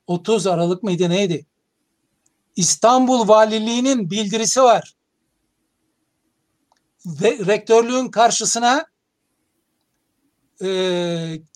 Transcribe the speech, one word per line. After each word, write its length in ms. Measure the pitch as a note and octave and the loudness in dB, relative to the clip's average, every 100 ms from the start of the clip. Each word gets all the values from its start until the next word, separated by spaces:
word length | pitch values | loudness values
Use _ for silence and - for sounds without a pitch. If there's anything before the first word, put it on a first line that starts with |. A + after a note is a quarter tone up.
| - | -8
otuz 400 | F3 - A3 F#3 | -6 -2 0 0
Aralık 360 | E3+ E3+ F3+ | 0 0 -2
mıydı, 280 | G#3+ F3 F3 | -4 -2 0
neydi? 360 | F#3 G3 C#3 - _ _ _ _ _ _ _ _ _ _ - | 0 -2 -4 -10 _ _ _ _ _ _ _ _ _ _ -4
İstanbul 720 | E3+ - A3 B3+ B3+ B3+ G#3 | -4 0 2 2 2 2 4
Valiliği'nin 800 | G#3+ A3 A3 A3 A#3 C4 C4 F3 | 4 4 0 -2 -2 0 -2 -2
bildirisi 520 | G3+ G#3 A3 A3+ B3+ | -4 -4 -4 -2 2
var. 320 | B3+ G3 - _ _ _ _ _ _ _ _ _ _ _ _ _ _ _ _ _ _ _ _ _ F3 | 4 4 0 _ _ _ _ _ _ _ _ _ _ _ _ _ _ _ _ _ _ _ _ _ -14
Ve 320 | D3 G#3+ C#4 F#3+ | -2 -2 0 0
rektörlüğün 600 | G#3 G#3 A3+ A#3 B3+ B3 | -2 2 2 4 -2 -2
karşısına, 800 | G#3 A#3 - G3+ A#3 A#3+ C#4 E4 _ _ _ _ _ _ _ _ _ _ _ _ _ _ _ _ - | 2 2 2 -4 -2 0 0 -4 _ _ _ _ _ _ _ _ _ _ _ _ _ _ _ _ -10
e, 60 | F#3+ F#3 F#3 F3 F3 E3+ E3 D#3+ - | -6 -2 -2 -2 -4 -6 -6 -10 -14